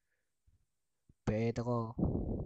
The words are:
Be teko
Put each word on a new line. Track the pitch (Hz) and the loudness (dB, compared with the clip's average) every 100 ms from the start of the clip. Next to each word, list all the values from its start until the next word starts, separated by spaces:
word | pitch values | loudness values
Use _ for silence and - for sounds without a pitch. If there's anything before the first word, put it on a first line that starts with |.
| _ _ _ _ _ _ _ _ _ _ - _ - | _ _ _ _ _ _ _ _ _ _ -20 _ 0
Be | 107 117 | 2 2
teko | 117 117 120 113 - - - - - | 0 0 -2 -2 0 0 0 -2 -4